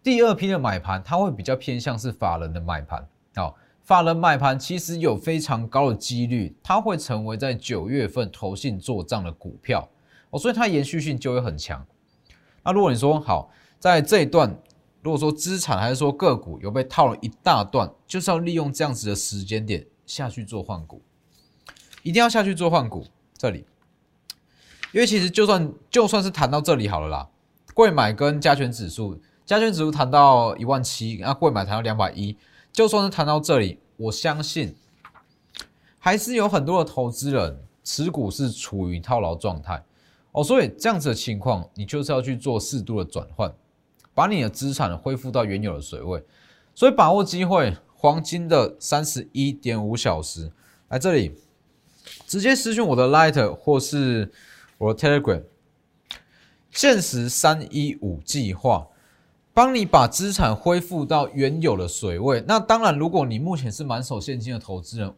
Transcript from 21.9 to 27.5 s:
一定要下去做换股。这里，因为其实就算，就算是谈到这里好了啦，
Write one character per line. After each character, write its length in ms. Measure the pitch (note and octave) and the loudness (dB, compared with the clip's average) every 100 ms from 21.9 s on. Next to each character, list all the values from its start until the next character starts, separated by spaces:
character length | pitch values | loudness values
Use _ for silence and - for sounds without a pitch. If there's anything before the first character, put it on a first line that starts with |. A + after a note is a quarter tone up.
| - | -10
一 100 | - | -2
定 100 | F3+ | 2
要 60 | A#3 | 4
下 140 | A#3 | 4
去 120 | G3 | 0
做 140 | F3 F3 | 0 2
换 180 | E3 A#2+ | 2 0
股。 200 | F2 - _ _ - | -6 -14 _ _ -6
这 100 | B2 | -4
里， 160 | F2+ - _ _ _ _ _ - - _ _ _ - - | -4 -10 _ _ _ _ _ -20 -20 _ _ _ -16 -4
因 80 | G3+ | 2
为 60 | A#3+ | 2
其 120 | G#3 | 4
实 120 | F3+ | 2
就 160 | F3+ G#3 | 2 4
算， 260 | F#3+ D#3 - _ | 4 0 -6 _
就 160 | B3 G#3+ | 4 4
算 160 | G#3+ | 2
是 80 | F#3+ | 0
谈 200 | F3 C3+ | 0 0
到 100 | D3 | 2
这 140 | D3+ | 2
里 120 | C#3+ G2+ | 2 0
好 140 | F2 | -2
了 80 | D#2 | -4
啦， 180 | D2 C#2 _ _ | -6 -8 _ _